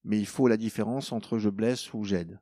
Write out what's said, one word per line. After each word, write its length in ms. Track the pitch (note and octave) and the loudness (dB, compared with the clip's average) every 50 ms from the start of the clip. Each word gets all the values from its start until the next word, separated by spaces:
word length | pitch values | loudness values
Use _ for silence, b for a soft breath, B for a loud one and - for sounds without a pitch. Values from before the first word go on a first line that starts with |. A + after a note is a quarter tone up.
| _ | _
mais 140 | - G#2 G#2+ | 0 0 0
il 80 | G2+ | 0
faut 200 | - - - C3 | 0 2 4 4
la 100 | B2 A2+ | 6 6
différence 540 | G#2+ A2+ A2 - - G#2+ G#2+ A#2+ C#3 C3+ - | 4 2 -4 -2 -2 -2 -2 -2 -4 -4 -4
entre 260 | B2 A2 G2+ - A#2 A2+ | -6 -6 -4 -2 -2 2
je 100 | G#2+ G#2 | 2 0
blesse 440 | G2 G2 A2 A#2 B2+ A#2+ - - - | 2 2 0 0 0 -2 -6 -8 -6
ou 100 | A2 G#2 | -6 -2
j'aide. 360 | G2 G2 F2+ E2+ E2+ F#2+ G2 | 0 0 -2 -2 -6 -12 -18